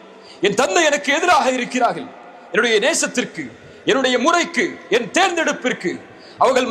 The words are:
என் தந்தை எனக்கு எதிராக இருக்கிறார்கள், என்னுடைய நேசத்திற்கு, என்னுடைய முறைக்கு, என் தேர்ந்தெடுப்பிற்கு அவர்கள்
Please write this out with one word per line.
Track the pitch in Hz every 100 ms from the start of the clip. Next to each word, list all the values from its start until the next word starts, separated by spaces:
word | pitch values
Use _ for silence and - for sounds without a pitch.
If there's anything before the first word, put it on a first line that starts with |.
| - - - - 196
என் |
தந்தை | 202 294 381
எனக்கு | 311 285 285
எதிராக | 285 349 311 247
இருக்கிறார்கள், | 254 240 254 233 160 127 - - - -
என்னுடைய | 190 233 220 254
நேசத்திற்கு, | 330 - - 208 - 127 - - -
என்னுடைய | - 247 254 247
முறைக்கு, | 262 339 285 - 220 - - 226
என் | 208 320
தேர்ந்தெடுப்பிற்கு | 381 339 302 285 247 220 180 131 - - - -
அவர்கள் | 214 262 247